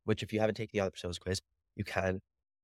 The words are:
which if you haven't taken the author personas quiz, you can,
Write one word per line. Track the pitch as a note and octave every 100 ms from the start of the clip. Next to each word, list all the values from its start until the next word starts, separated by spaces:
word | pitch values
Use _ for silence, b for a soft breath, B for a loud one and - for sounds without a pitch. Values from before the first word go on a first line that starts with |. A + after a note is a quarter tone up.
| A2
which | G#2+
if | A2
you | G#2+
haven't | A2 G#2+
taken | G#2+
the | G#2
author | F#2+ -
personas | F2+ F2+
quiz, | F#2 F#2 - _ _ -
you |
can, | G2+ G2 F#2 F#2+ - _ _ _